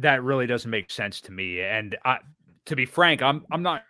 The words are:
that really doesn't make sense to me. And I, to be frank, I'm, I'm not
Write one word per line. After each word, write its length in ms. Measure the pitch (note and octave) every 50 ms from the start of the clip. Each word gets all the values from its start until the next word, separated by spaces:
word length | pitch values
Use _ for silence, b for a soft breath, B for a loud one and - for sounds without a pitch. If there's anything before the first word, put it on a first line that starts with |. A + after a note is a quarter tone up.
that 220 | C3+ D3+ C#3 C3 B2
really 240 | C3 C#3 C3 B2 A#2+
doesn't 240 | B2 A#2 - A#2+
make 180 | A2+ G#2+ F#2 -
sense 320 | - - A2 G2+ G2 -
to 100 | - -
me. 300 | G2 F#2 F#2+ F#2 F2 F2+
And 340 | F2+ F#2+ G#2+ A2 G#2+ G2+ G2+ - -
I, 140 | B2+ B2+ - - C#3+ - _ _ _ _ _ -
to 100 | - D#3
be 100 | C3 B2+
frank, 360 | - - - F3 E3+ D#3 -
I'm, 240 | B2+ C3+ C#3+ D3+ - -
I'm 100 | D#3+ E3
not 220 | F3 F3+ E3 C3+ - _